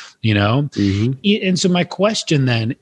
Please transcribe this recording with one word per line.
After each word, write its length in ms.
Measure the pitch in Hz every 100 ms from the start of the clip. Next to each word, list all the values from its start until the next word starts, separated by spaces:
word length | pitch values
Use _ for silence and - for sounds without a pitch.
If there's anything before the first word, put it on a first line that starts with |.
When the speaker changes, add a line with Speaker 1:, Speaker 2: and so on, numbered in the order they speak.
| - -
Speaker 1:
you 120 | 110
know? 340 | 104 101 127 147
Speaker 2:
Mm-hmm. 400 | - 101 98 117 135
Speaker 1:
I, 220 | 202 202 190
and 120 | 180
so 100 | 190
my 160 | 175
question 600 | 175 - 202 220 - 151 131
then 280 | 117 113 -